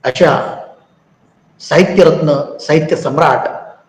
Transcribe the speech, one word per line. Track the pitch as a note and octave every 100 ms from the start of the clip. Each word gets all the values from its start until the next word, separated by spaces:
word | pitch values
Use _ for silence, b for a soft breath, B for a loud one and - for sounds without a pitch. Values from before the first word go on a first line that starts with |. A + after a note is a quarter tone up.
अशा | C3 - E3+ B2 - - - - _ _ _ _ _ _ _ _
साहित्यरत्न, | - D3 G3 F#3+ D#3+ D#3 D#3 C#3+ - -
साहित्य | - D#3 D#3 D#3+
सम्राट | C#3 C#3+ D#3 B2 - - - -